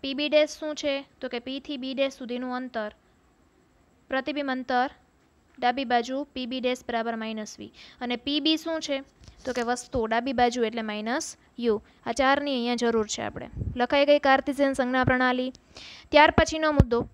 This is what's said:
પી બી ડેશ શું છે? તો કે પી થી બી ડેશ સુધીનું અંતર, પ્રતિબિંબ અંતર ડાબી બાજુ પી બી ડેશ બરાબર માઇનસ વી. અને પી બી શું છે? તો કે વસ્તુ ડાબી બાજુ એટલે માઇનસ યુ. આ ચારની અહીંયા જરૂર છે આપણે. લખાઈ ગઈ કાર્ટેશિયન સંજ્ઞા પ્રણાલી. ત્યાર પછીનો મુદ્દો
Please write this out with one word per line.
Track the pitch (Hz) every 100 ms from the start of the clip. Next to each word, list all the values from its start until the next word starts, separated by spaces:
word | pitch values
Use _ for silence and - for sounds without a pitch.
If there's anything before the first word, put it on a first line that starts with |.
પી | 269
બી | 269 294
ડેશ | 302 302
શું | - 311
છે? | 302 302 277 277 _
તો | 254
કે | 240
પી | 240 269
થી | 269 285
બી | 262
ડેશ | 262 269
સુધીનું | 269 247 240 254
અંતર, | 247 254 240 214 - _ _ _ _ _ _ _ _ _ _ _
પ્રતિબિંબ | 262 262 294 277
અંતર | 254 247 247 262 - _ _ _ _ _ -
ડાબી | 247 247
બાજુ | 254 240 233 262
પી | 294 - 254
બી | 254
ડેશ | 247 247 -
બરાબર | 233 226 226
માઇનસ | 220 220 214 -
વી. | 208 - - -
અને | 247 240
પી | 262 294
બી | 294 311
શું | 330 320
છે? | 311 277 277 _ - -
તો | -
કે | 247
વસ્તુ | 233 247 - 262 220
ડાબી | 226 247
બાજુ | 247 247 240
એટલે | 226 233
માઇનસ | 220 208 214 269 - - _ -
યુ. | 233 214 - _ -
આ |
ચારની | 233 262 277 285
અહીંયા | 262 240
જરૂર | 240 233 226 214
છે | -
આપણે. | 208 - - - - 254
લખાઈ | 247 285 285
ગઈ | 294
કાર્ટેશિયન | 285 269 269 269 277
સંજ્ઞા | 269 247 254
પ્રણાલી. | 254 254 254 254 254 - _ - - - -
ત્યાર | 294 311
પછીનો | 330 320 311 311
મુદ્દો | 294 262 233 240